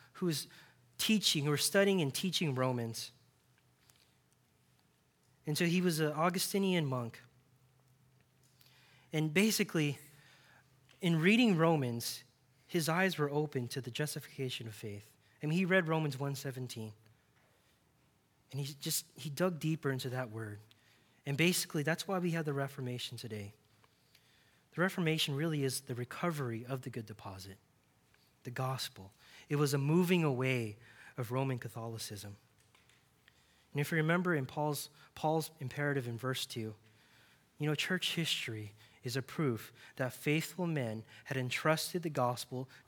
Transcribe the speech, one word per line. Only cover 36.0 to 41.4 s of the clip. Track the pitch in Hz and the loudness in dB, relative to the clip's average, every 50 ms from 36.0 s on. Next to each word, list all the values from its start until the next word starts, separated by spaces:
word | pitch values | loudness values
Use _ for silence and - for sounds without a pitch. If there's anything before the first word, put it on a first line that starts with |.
| 123 120 | -2 -4
in | 117 110 | -6 -4
verse | - 131 127 - - | -4 -2 -2 -2 -4
two, | - - 120 110 110 107 - _ - - _ _ _ - - - - _ _ _ _ _ - | -6 -6 -6 -6 -6 -8 -10 _ -20 -20 _ _ _ -20 -20 -20 -20 _ _ _ _ _ -4
you | 151 151 | -2 -2
know, | 151 | 0
church | 143 - - 185 180 - - - | 0 0 0 -2 -2 -2 -2 -2
history | 175 165 - - - - - 113 107 107 104 - - - - - - - | -2 -2 -2 -2 -4 -4 -6 -6 -8 -8 -10 -12 -16 -20 -20 -18 -12 -8
is | 127 117 135 | -4 -4 -4
a | |
proof | 127 - - - 160 135 117 107 - - - - - - - - | -4 -4 -2 0 0 0 0 0 -4 -10 -18 -20 -20 -14 -8 -4
that | 131 127 - | -4 -4 -6
faithful | - - 151 147 160 156 - - - 180 170 | -4 0 0 2 2 0 -2 -4 -4 -4 -2
men | 160 147 127 113 107 110 107 - - - - | 0 0 -2 -2 -4 -6 -8 -12 -18 -16 -10
had | - 135 | -6 -4
entrusted | 131 | -4